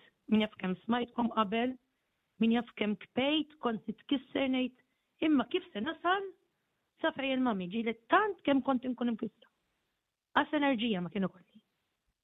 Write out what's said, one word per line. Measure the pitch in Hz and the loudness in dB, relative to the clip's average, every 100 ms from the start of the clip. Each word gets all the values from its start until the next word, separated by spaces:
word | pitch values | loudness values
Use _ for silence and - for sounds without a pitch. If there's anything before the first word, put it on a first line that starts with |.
| - _ - | -18 _ 0
min | 214 | 2
jaf | 214 - | 2 -2
kemm | 185 180 | -4 -4
smajtkom | - 240 240 - 233 220 | -2 -2 -2 -2 -2 0
qabel, | 202 226 254 254 _ _ _ _ _ - | 0 0 -2 -4 _ _ _ _ _ 0
min | 226 | 2
jaf | 233 240 - | 2 0 -4
kemm | 208 208 - | -4 -4 -6
kpejt, | - 277 311 294 - | -2 0 0 -2 -4
kont | 247 214 - | -4 -4 -6
nitkisser | - - 277 - - 269 | -10 -2 -4 -2 -2 0
ngħid, | 262 254 - _ _ _ - | 0 -2 -6 _ _ _ -2
"Imma | 320 285 - | 2 2 2
kif | 370 - | -2 -4
se | 202 | -6
nasal | 277 320 339 392 392 - _ _ _ _ _ _ | -6 -2 0 0 -2 -12 _ _ _ _ _ _
sa | 320 | -4
fejn | 311 269 262 | -2 -2 0
il-mami?" | 254 196 175 | 0 0 -2
Ġieli | 226 226 226 - | -4 -4 -6 2
tant | 370 427 370 | 2 2 -2
kemm | - 269 | 0 2
kont | 269 254 | 2 -2
inkun | 254 240 240 220 | -2 -4 -2 -2
imkissra. | 220 - _ _ _ _ _ _ _ _ _ 262 | -6 -10 _ _ _ _ _ _ _ _ _ 0
Għas | 294 302 | 2 2
enerġija | 277 233 233 180 | 2 2 0 -2
ma | 175 | -2
kienu | 202 190 | -2 -4
kolli. | - _ - _ _ _ _ _ _ | -4 _ -20 _ _ _ _ _ _